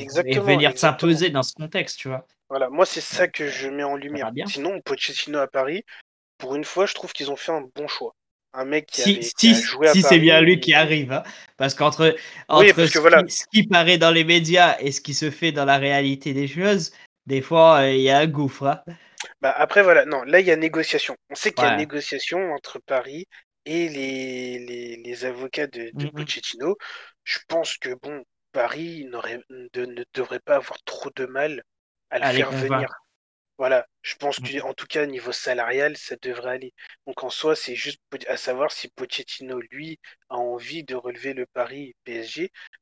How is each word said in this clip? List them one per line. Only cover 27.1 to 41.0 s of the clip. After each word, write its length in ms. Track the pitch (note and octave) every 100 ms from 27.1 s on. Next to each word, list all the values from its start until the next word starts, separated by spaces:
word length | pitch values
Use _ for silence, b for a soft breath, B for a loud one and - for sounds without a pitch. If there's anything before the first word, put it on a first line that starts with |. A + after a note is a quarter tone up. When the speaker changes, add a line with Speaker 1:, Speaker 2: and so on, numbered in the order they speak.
| _
Speaker 1:
Je 160 | - - -
pense 300 | E3 D3+ -
que, 180 | C3 B2
bon, 280 | C#3 D3 B2 _ _
Paris 540 | C3+ A#2+ D3+ E3+ E3 C3+
n'aurait, 360 | A#2+ - B2+ -
de, 360 | C3 B2 B2 B2
ne 180 | A#2+ B2
devrait 280 | C3 B2+ B2+
pas 160 | - -
avoir 200 | - -
trop 260 | - - - -
de 100 | C3
mal 380 | C3+ D3+ C#3 - _ _ _ _
à 80 | B2+
le 60 | C3+
Speaker 2:
À 80 |
les 60 | B2+
Speaker 1:
faire 120 | C3
venir. 180 | C3 C3
Speaker 2:
convaincre. 300 | C3+ B2+ - _ _ _ _ _ -
Speaker 1:
Voilà, 300 | C3 C3 - _
je 140 | - -
pense 240 | C#3+ C3
Speaker 2:
Mm, 40 | B2+
Speaker 1:
que, 120 | C#3
Speaker 2:
mm. 80 | C#3
Speaker 1:
en 80 |
tout 140 | C3 -
cas, 180 | D#3 C#3+
niveau 260 | C3 A#2+
salarial, 640 | - - B2 A#2 C3 D3 D3
ça 200 | - -
devrait 300 | B2+ A#2+ B2+
aller. 220 | C3 C3 B B - -
Donc, 160 | B2+
en 60 | C3
soi, 260 | - D#3 D#3
c'est 200 | - B2
juste 260 | C#3+ - _
po-, 80 | C3 -
à 80 | B2+
savoir 360 | - B2+ D3+
si 180 | - -
Pochettino, 680 | - B2+ - - - C3 B2+ -
lui, 280 | C3 D#3+ D#3 b b _
a 60 | B2
envie 480 | A#2+ B2 A#2+ E3
de 120 | D3+
relever 380 | B2+